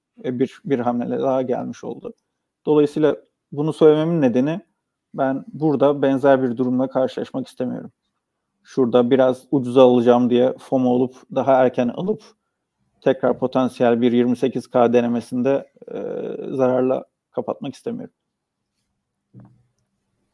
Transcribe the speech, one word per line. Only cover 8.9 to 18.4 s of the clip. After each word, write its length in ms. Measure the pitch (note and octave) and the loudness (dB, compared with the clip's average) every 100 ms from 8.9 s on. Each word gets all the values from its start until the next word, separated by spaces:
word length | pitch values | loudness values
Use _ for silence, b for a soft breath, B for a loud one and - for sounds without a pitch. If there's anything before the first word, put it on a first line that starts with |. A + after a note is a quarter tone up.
| B2 A#2+ | 2 2
biraz 320 | C3 C3 B2 - | 2 2 -2 -4
ucuza 320 | D3 B2 B2+ | -4 0 4
alacağım 460 | B2+ B2 A#2 A#2+ B2 | 6 6 4 4 4
diye 240 | A#2+ B2+ - | 2 0 -2
fomo 300 | - C3+ B2 | -4 -2 0
olup 260 | B2 B2+ - _ C3+ | 0 -2 -6 _ -4
daha 180 | C3 | 2
erken 340 | C3 B2+ B2+ A#2+ | 2 2 0 -4
alıp 340 | - F#3 G#3+ - _ _ _ _ _ _ _ | -4 -6 -6 -10 _ _ _ _ _ _ _
tekrar 380 | C3+ B2+ B2 A#2+ | -2 0 -2 -2
potansiyel 640 | B2+ C3 B2+ - B2 A#2 | -2 -2 -2 0 0 2
bir 100 | B2 | 2
yirmi 240 | A#2+ B2 A#2+ | 2 0 0
sekiz 320 | B2 B2 - | -2 -4 -4
K 260 | B2+ A#2+ | 2 4
denemesinde, 800 | A#2+ A#2+ A#2+ - B2+ C3 C3+ - _ - | 2 0 -4 -6 -4 -2 -2 -6 _ -16
e, 100 | - - - - - - C3+ | -12 -10 -10 -10 -10 -8 -2
zararla 480 | B2+ B2+ B2+ B2+ - _ _ | 0 0 0 -4 -8 _ _
kapatmak 440 | - A#2+ - C#3+ - | -8 -8 -8 -10 -10
istemiyorum. 380 | - A#2 - _ _ _ | -10 -10 -14 _ _ _